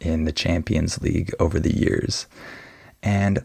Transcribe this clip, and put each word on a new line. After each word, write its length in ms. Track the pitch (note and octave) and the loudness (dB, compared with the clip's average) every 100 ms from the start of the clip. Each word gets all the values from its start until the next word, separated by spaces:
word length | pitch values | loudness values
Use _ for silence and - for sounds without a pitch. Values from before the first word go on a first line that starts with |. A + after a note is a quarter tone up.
in 240 | E2 D#2+ | -2 0
the 80 | D#2 | 0
Champions 680 | - - E2+ D#2 D#2 D#2+ - | -2 0 0 0 0 0 -2
League 320 | D#2+ E2+ F2 - | 0 0 -2 0
over 220 | E2+ D#2+ | 2 2
the 160 | E2 - | 2 2
years. 500 | - - - - - - - - - - - - | 2 2 -2 -4 -8 -16 -20 -18 -20 -20 -20 -6
And 420 | G#2 G2+ G2 G2 | 0 2 2 0